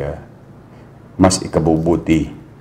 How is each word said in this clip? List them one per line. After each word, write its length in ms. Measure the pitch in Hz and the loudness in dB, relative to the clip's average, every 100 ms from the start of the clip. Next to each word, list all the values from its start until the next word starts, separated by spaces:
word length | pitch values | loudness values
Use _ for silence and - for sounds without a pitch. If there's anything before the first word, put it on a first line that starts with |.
| 69 | -6
ah, 160 | 76 - - - - - - - - - - | -10 -16 -20 -20 -20 -20 -20 -20 -20 -16 2
mas 240 | 95 - | 2 2
ikabubuti 880 | - 87 80 80 82 82 80 80 - - - - | -2 0 2 2 2 0 2 0 0 -10 -20 -20